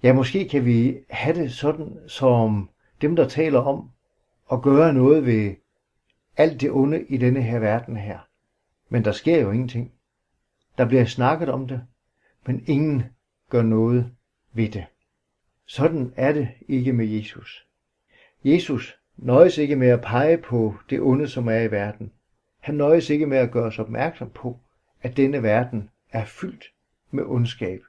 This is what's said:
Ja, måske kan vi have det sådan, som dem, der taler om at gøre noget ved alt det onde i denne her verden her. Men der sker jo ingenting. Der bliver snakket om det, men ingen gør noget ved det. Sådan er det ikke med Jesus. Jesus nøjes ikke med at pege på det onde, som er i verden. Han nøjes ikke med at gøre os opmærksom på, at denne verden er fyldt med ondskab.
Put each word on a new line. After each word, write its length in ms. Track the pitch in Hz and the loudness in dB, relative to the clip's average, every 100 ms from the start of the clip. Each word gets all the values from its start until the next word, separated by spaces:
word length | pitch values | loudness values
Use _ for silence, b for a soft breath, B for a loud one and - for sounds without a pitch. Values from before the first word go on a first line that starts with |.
Ja, 100 | 123 | 6
måske 360 | 127 127 190 190 | 4 2 -2 -2
kan 160 | 143 | 0
vi 340 | 120 117 123 - _ | 2 4 2 -2 _
have 320 | - - 170 | -6 -2 -2
det 100 | 143 | -4
sådan, 460 | 123 143 156 156 - - | -4 -4 -4 -8 -14 -18
som 640 | - 131 120 113 104 92 _ _ _ | 0 2 4 2 0 -4 _ _ _
dem, 160 | 147 170 | -2 2
der 120 | 143 | 0
taler 300 | 143 160 135 | 0 2 2
om 320 | 120 139 - _ _ _ _ _ _ | 0 -4 -8 _ _ _ _ _ _
at 100 | 127 | -2
gøre 300 | 135 139 160 | 2 4 4
noget 340 | 135 127 156 127 | 4 6 4 4
ved 280 | 110 104 92 _ _ _ _ _ _ _ - | 0 0 -6 _ _ _ _ _ _ _ 0
alt 240 | 160 131 | 0 2
det 100 | 135 | -2
onde 340 | 135 139 156 | 2 0 0
i 120 | - 131 | -4 0
denne 260 | 123 135 | 2 2
her 160 | 117 117 | -2 -2
verden 380 | 110 113 120 117 | 0 -2 -4 -10
her. 220 | 101 90 - _ _ _ _ _ _ | -10 -12 -16 _ _ _ _ _ _
Men 160 | 120 | -2
der 80 | 104 | -2
sker 280 | 104 151 170 | -2 0 2
jo 100 | 107 | 2
ingenting. 420 | 110 127 120 120 _ _ _ _ _ _ _ _ - | -2 -4 -8 -10 _ _ _ _ _ _ _ _ -4
Der 60 | |
bliver 200 | 123 127 | 0 2
snakket 440 | 120 - 127 160 170 | 2 0 -2 0 -4
om 200 | 135 131 | -6 -8
det, 180 | 131 - _ _ _ _ _ - | -12 -14 _ _ _ _ _ -8
men 180 | 127 - | -8 -2
ingen 360 | 143 156 143 120 _ _ _ _ | -2 0 -2 -6 _ _ _ _
gør 120 | 120 | 0
noget 520 | 113 110 113 123 123 _ _ _ _ | 2 2 2 0 -2 _ _ _ _
ved 160 | 113 110 | -4 -4
det. 180 | 107 85 _ _ _ _ _ _ _ _ | -4 -14 _ _ _ _ _ _ _ _
Sådan 460 | - 156 160 127 - | -2 0 0 -6 -2
er 160 | 131 | -2
det 160 | 147 127 - - | -2 -4 -8 -6
ikke 240 | 135 127 | -4 0
med 140 | 120 110 | 0 -2
Jesus. 600 | 107 107 - - - _ _ _ _ _ b b b | -4 -8 -16 -20 -20 _ _ _ _ _ b b b
Jesus 520 | 135 170 - 135 - - _ - | 2 2 2 -6 -6 -20 _ -12
nøjes 420 | 123 127 180 151 | 0 6 6 6
ikke 180 | 143 143 | -2 2
med 120 | 127 | 4
at 120 | 120 | 4
pege 380 | 110 117 151 170 | 0 0 2 0
på 360 | - 123 110 107 _ | 0 -2 -2 -4 _
det 100 | 135 | -2
onde, 280 | 139 131 147 | 0 0 0
som 200 | 127 117 | -4 -2
er 120 | 113 | 0
i 100 | 113 | 0
verden. 420 | 107 101 - 107 _ _ _ _ _ | -2 -4 -8 -16 _ _ _ _ _
Han 140 | - | -8
nøjes 360 | 147 143 165 165 | -2 4 2 2
ikke 160 | 151 151 | -2 0
med 120 | 135 | 0
at 120 | 123 | 0
gøre 160 | 123 113 | -2 -4
os 120 | 107 | -6
opmærksom 520 | 110 113 147 - 117 | -8 -4 -6 -6 -16
på, 300 | - 127 123 _ _ _ _ | -12 -12 -12 _ _ _ _
at 140 | 127 123 | -8 0
denne 260 | 135 139 | 0 2
verden 480 | 113 107 123 117 101 _ _ | 0 0 0 -6 -10 _ _
er 120 | 113 | -10
fyldt 400 | 107 - - - - _ _ _ _ | -10 -10 -14 -14 -20 _ _ _ _
med 140 | 92 - | -8 -4
ondskab. 540 | 123 117 - 98 95 | -2 -2 -4 -8 -10